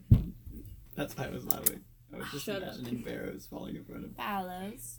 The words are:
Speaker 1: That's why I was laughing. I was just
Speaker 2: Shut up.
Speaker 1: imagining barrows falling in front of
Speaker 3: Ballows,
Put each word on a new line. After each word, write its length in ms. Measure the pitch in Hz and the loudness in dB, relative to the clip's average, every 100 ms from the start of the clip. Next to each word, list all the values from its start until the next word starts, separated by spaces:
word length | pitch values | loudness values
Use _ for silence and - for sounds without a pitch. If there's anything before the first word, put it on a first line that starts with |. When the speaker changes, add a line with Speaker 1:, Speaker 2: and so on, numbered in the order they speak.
| - - - - - - - - - - | 10 10 10 -4 -10 -10 -10 -12 -12 -4
Speaker 1:
That's 200 | 143 - | -4 -2
why 100 | 135 | -4
I 40 | |
was 160 | 127 - | -2 -2
laughing. 360 | - - - - - - | 4 4 2 -10 -20 -14
I 40 | - | -8
was 100 | - | -4
just 140 | 143 - | -2 0
Speaker 2:
Shut 120 | 196 | 0
up. 160 | - | -2
Speaker 1:
imagining 280 | - 120 - | -4 -2 -2
barrows 440 | - - - - - | -2 -2 -2 -4 -8
falling 260 | - - - | -8 -4 -6
in 100 | - | -6
front 180 | - - | -8 -8
of 60 | - | -4
Speaker 3:
Ballows, 800 | - 196 185 180 196 247 - | 0 0 0 -2 -4 -6 -10